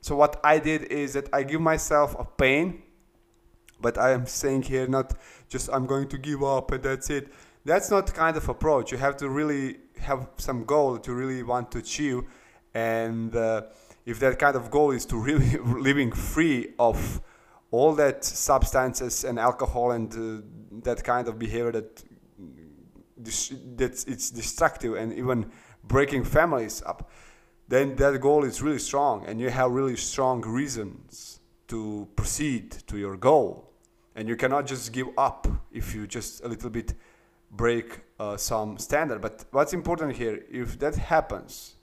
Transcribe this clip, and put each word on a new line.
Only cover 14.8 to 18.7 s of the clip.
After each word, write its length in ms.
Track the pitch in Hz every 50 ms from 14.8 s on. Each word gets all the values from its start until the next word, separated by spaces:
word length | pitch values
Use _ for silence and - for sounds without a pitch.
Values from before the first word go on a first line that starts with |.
| 151 143
is 140 | 135 117 -
to 120 | - 135 117
really 400 | 113 135 156 151 131 123 135 151
<laughs> 80 | - 123 120 127 135 135
living 220 | 139 143 135 117
free 600 | - - - - - 156 165 165 143 123 117 - - -
of 440 | 120 117 110 - - - - - - - _ _ _ _ _ _ _ _
all 240 | - 117 135 156 156
that 300 | 147 151 139 131 - -
substances 960 | - - - - - 143 131 - -